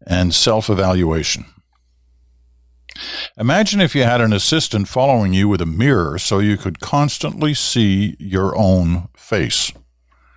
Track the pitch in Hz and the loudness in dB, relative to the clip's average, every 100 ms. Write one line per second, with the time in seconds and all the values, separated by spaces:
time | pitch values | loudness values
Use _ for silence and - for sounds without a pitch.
0 | - 90 90 - - 110 110 98 95 92 | -4 0 0 0 0 0 0 0 2 2
1 | 85 80 76 - - _ _ _ _ _ | 0 0 -4 -8 -10 _ _ _ _ _
2 | _ _ _ _ _ _ _ _ - - | _ _ _ _ _ _ _ _ -20 -18
3 | - - - - 117 170 214 202 175 147 | -14 -12 -14 -6 0 2 2 2 2 2
4 | 120 120 113 101 - 160 - 107 98 - | 2 4 2 2 0 0 0 -2 -2 0
5 | 135 123 98 92 104 95 82 80 131 120 | 2 2 2 2 2 2 -2 0 2 2
6 | 80 80 - 98 104 101 - 80 - 147 | 0 -4 -2 0 0 0 -4 -10 -4 -2
7 | 147 - 151 - 151 147 - 123 107 95 | -2 -4 -8 -4 -4 -2 -2 0 2 2
8 | 104 - 95 95 95 - 98 92 85 87 | 0 -4 -6 -2 -2 2 2 4 2 -2
9 | 87 - - 107 62 - - - _ _ | -4 -16 -6 -2 -2 -2 -6 -10 _ _
10 | _ _ _ | _ _ _